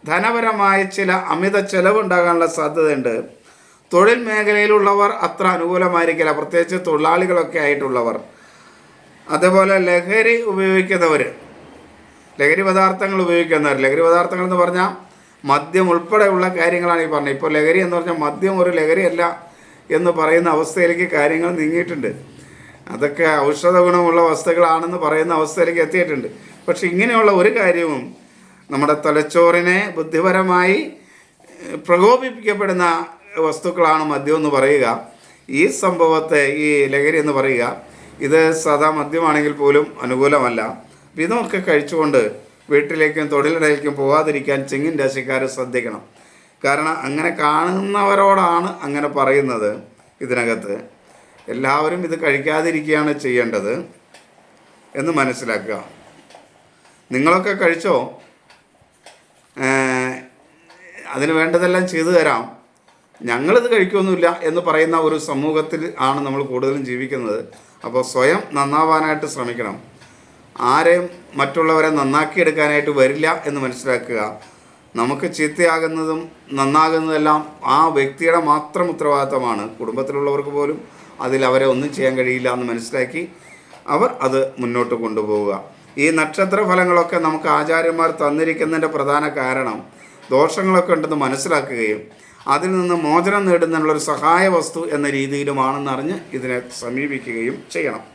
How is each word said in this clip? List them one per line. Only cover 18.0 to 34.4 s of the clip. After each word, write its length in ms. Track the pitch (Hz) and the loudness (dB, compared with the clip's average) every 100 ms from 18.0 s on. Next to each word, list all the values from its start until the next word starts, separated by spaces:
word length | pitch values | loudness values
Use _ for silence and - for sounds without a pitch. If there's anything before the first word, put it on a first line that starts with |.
| 170 165 | -2 -2
മദ്യം 400 | 147 143 190 190 | -4 -2 -2 0
ഒരു 120 | 180 | 0
ലഹരിയല്ല 800 | 170 156 170 180 165 170 170 - - - - - | 2 2 2 0 0 -2 -4 -16 -20 -20 -20 -2
എന്ന് 200 | 160 175 | 0 0
പറയുന്ന 400 | 165 156 165 170 | 0 2 4 4
അവസ്ഥയിലേക്ക് 600 | 156 160 190 170 170 180 | 0 0 0 0 0 0
കാര്യങ്ങൾ 400 | 160 147 160 170 | 2 2 0 -2
നീങ്ങിയിട്ടുണ്ട്. 840 | 175 156 170 170 160 110 - - - - - - - - | -2 -2 -2 -4 -4 -6 -8 -16 -20 -20 -20 -20 -20 -14
അതൊക്കെ 360 | 113 143 143 160 151 | -4 -4 0 2 2
ഔഷധ 380 | 139 147 175 180 180 | 0 2 4 4 4
ഗുണമുള്ള 340 | 175 170 170 | 4 4 4
വസ്തുക്കളാണെന്ന് 720 | 165 156 180 170 170 160 170 180 | 2 2 0 2 2 2 -2 -2
പറയുന്ന 380 | 151 156 165 | 0 0 0
അവസ്ഥയിലേക്ക് 460 | 160 151 185 165 170 | 0 -2 0 0 2
എത്തിയിട്ടുണ്ട്. 480 | 156 185 165 143 117 - - - - | 0 0 0 -2 -6 -14 -20 -12 -6
പക്ഷെ 180 | 208 185 | -2 -2
ഇങ്ങനെയുള്ള 460 | 180 233 226 214 | 0 0 4 4
ഒരു 240 | 190 196 220 | 4 4 4
കാര്യവും 580 | 190 170 165 139 - - - - - - _ | 2 2 0 -4 -8 -16 -20 -20 -20 -20 _
നമ്മുടെ 260 | 143 147 151 160 | -2 0 2 2
തലച്ചോറിനെ 840 | 151 147 170 170 170 175 185 208 160 | 0 2 4 6 6 2 0 0 -6
ബുദ്ധിപരമായി, 840 | 156 160 185 185 185 180 180 202 | -2 0 2 2 2 2 4 2
ഏഹ്, 1000 | 311 - - - _ _ _ - - 151 - | -2 -12 -20 -20 _ _ _ -20 -12 -12 0
പ്രകോപിപ്പിക്കപ്പെടുന്ന 1160 | 175 202 254 262 226 208 202 196 180 175 165 170 - - - | 4 6 4 0 -4 -4 -2 -2 2 2 2 -4 -12 -12 -2
വസ്തുക്കളാണ് 680 | 160 151 180 175 160 156 | -2 0 -6 2 2 2
മദ്യം 320 | 151 143 143 | 0 -2 0
എന്ന് 120 | 156 | 0